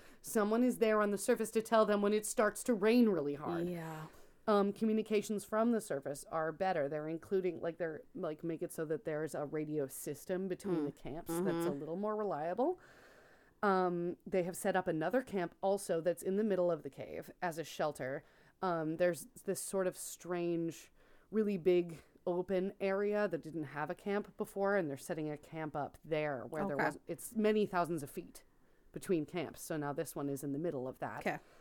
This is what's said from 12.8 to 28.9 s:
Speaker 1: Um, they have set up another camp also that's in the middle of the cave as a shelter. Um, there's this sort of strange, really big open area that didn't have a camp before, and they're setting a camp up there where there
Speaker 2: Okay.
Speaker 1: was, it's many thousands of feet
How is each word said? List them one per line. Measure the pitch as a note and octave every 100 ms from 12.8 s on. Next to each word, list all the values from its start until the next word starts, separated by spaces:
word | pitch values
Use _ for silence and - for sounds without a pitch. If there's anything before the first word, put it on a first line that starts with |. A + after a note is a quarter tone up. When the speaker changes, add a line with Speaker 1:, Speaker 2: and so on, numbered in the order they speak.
| - - - - - - _ _
Speaker 1:
Um, | G#3 F#3 F3+ F3 F3 - -
they | F#3
have | F3 F3
set | G3+ F#3
up | F3+
another | D#3+ D#3+ B3
camp | B3+ G3 E3+ -
also | G3 G3+ - E3
that's | E3+ E3+
in | F3+ G3
the |
middle | A3 F#3 F3
of | D#3+
the | C#3
cave | - B2+ D#3 - -
as | F3+ D#3+
a |
shelter. | D3+ - D#3 C#3+ C3 D3 - _ - _
Um, | F#3+ E3 D#3 D#3+
there's | F3+ E3 - -
this | - F3+
sort | - G3 F#3
of | F3+
strange, | - - E3+ F3 E3+ E3+ E3 D3+ - _ - - -
really | G#3+ G#3 F#3+
big | F3 F3+ F3 D3+ - - F#3
open | F3 F3+ F#3 F#3+ -
area | F#3+ G3 G#3 G#3 G#3
that | E3
didn't | D#3+ D#3+
have | C#3+ D3 D#3
a |
camp | F3+ G#3 G3+ - -
before, | G#3 G3 G3 G3+
and | D#3
they're | C3+
setting | - D#3+ D3+
a | D3
camp | - D#3+ D#3 D3+
up | C#3 -
there | D3 D#3 D3+ C3 -
where | D#3 G3
there | C#3
Speaker 2:
Okay. | D3
Speaker 1:
was, | - -
it's | E3 - A3
many | G#3 G#3+ G3+
thousands | F3+ D#3+ E3
of | C#3+
feet | F#3 - - - _ _ _ -